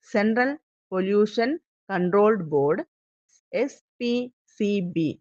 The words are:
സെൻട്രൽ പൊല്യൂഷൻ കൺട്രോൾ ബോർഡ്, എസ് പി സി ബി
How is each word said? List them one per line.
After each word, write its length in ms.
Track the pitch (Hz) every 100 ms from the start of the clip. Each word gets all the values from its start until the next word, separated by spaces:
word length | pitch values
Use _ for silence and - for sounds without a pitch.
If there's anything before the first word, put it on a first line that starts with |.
| _
സെൻട്രൽ 380 | 214 214 226 254 294 _ _ _
പൊല്യൂഷൻ 580 | 185 190 208 214 233 233 330 _ _ -
കൺട്രോൾ 440 | 185 180 202 208 226 160
ബോർഡ്, 320 | 147 143 190 349 _ _ _ _ _ _ 196
എസ് 200 | 277 - _ _
പി 140 | 240 240 247 _ _
സി 160 | _ 208 202 180
ബി 140 | 165 156 -